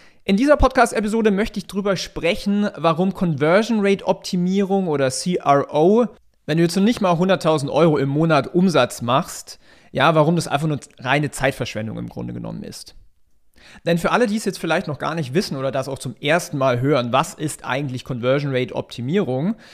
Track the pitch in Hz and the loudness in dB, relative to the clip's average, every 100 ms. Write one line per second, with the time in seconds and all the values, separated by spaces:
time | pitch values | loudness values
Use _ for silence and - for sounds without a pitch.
0 | - _ - 196 277 277 262 254 233 - | -20 _ -2 2 4 4 4 4 2 2
1 | 208 226 220 190 220 202 - 190 202 180 | -2 0 0 0 -2 -6 -8 -6 -2 -4
2 | - 151 165 202 202 202 208 - 165 160 | -6 -4 -4 -2 -2 0 -2 0 0 0
3 | 196 - 180 139 151 190 226 220 196 196 | 0 0 -2 0 2 4 2 2 2 0
4 | - 196 - 180 180 196 190 196 180 143 | 0 -2 -2 -2 0 0 0 0 0 0
5 | 131 - 180 180 - 139 - 147 175 226 | 0 -2 -2 0 4 2 2 2 4 4
6 | 233 - _ _ - 160 170 190 202 240 | 2 -4 _ _ -2 2 2 2 2 2
7 | 190 170 190 180 165 156 143 147 170 151 | 2 2 2 2 2 0 0 4 4 4
8 | 139 143 165 - - 175 190 147 120 - | 2 2 2 2 2 2 4 4 2 0
9 | 117 135 - - - - - - _ - | 0 0 -2 -10 -16 -20 -20 -20 _ 0
10 | 147 156 151 170 - 143 156 143 - - | 2 4 4 2 0 -2 -2 -4 -8 -10
11 | 123 147 143 - 135 - 120 110 110 113 | -2 0 0 -2 -2 -2 -6 -6 -8 -8
12 | 117 117 120 120 55 - - - - - | -10 -10 -10 -10 -10 -10 -12 -16 -20 -20
13 | - _ _ _ _ _ - - 160 175 | -20 _ _ _ _ _ -20 -8 -2 0
14 | 170 185 233 214 208 - 165 165 180 139 | 2 2 0 -2 -4 -6 -2 -2 -2 -6
15 | 143 165 127 143 - 135 135 135 139 131 | -6 -4 -4 -2 -2 -4 -4 -4 -6 -8
16 | 131 - 143 170 170 147 135 123 135 143 | -10 -6 0 0 0 -2 0 2 2 2
17 | 120 127 160 - 151 - - 131 143 127 | 2 0 -2 -4 -8 -6 -6 -4 -4 -8
18 | - 123 123 143 143 127 127 - - - | -8 -4 0 0 0 -2 -4 -6 -8 -8
19 | 120 190 170 127 175 233 - | -2 -2 0 -2 -2 -4 -10